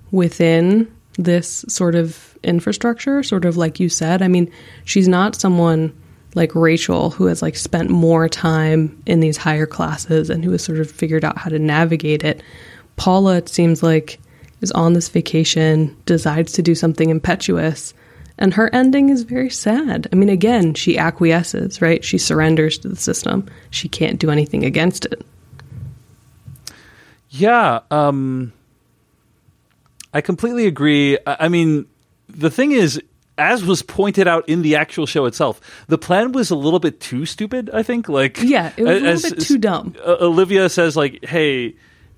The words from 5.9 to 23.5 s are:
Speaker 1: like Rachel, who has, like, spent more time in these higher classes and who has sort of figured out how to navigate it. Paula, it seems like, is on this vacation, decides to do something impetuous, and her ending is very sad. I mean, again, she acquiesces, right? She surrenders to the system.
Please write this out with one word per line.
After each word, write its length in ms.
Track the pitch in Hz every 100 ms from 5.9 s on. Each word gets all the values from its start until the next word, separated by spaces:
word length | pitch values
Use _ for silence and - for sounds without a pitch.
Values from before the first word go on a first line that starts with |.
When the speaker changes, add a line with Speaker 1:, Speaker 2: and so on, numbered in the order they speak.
| - - - _ 175
Speaker 1:
like 200 | 160 160
Rachel, 560 | 165 165 - - -
who 160 | - 185
has, 160 | 170
like, 120 | 160 -
spent 360 | - 170 165
more 360 | 175 165 165 165
time 680 | - 165 160 156 160 156 - -
in 140 | 170
these 180 | 160 151
higher 300 | 165 151 156
classes 640 | - 160 151 - 160 156
and 120 | 175
who 80 | 170
has 120 | 175
sort 160 | - 160
of 100 | 156
figured 340 | - 160 160
out 140 | 156 -
how 120 | 170
to 80 | 156
navigate 640 | 156 151 165 160 151 151
it. 180 | 156 - - - - - - -
Paula, 420 | - 185 196 180
it 120 | 170
seems 340 | - 170 160
like, 360 | 165 160 156 - - _ - -
is 120 | -
on 220 | - 165
this 160 | 175 170
vacation, 840 | - 165 160 160 165 160 156 156 - -
decides 440 | 160 156 151 160
to 100 | -
do 100 | 170
something 380 | 165 165 160 160
impetuous, 840 | 160 147 190 - 175 160 160 - - _ - - -
and 120 | 196 190
her 180 | 226
ending 360 | 247 262 277 277
is 120 | 269
very 260 | 233 247 262
sad. 560 | - 208 233 302 175 -
I 40 | 185
mean, 140 | 202
again, 440 | 190 208 240 170
she 240 | 151 - 160
acquiesces, 840 | 165 165 170 165 170 - 190 -
right? 200 | 165 165
She 140 | - 185
surrenders 600 | - 156 156 160 156 156
to 80 | -
the 60 | 185
system. 500 | - - - - 196